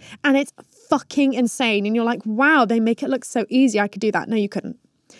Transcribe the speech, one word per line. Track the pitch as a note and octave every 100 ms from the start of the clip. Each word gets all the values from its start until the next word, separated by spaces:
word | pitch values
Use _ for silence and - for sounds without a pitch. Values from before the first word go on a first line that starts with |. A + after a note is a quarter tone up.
| - -
and | C#4+ C#4
it's | C#4+ - - _ -
fucking | D4 - - C4+
insane, | A#3+ A#3+ - A#3+ G3+ G3+
and |
you're | A#3
like, | A#3 A#3+ A3
"Wow, | G#3+ C#4+ D#4
they | G#3+ A3+
make | A3+ A#3
it | B3+
look | C4
so | - B3 G3+
easy. | B3+ C4 G#3
I | G#3
could | G3
do | A3
that." | F#3+ -
No, |
you | A3 G3+
couldn't. | G3+ - - _ _ _ -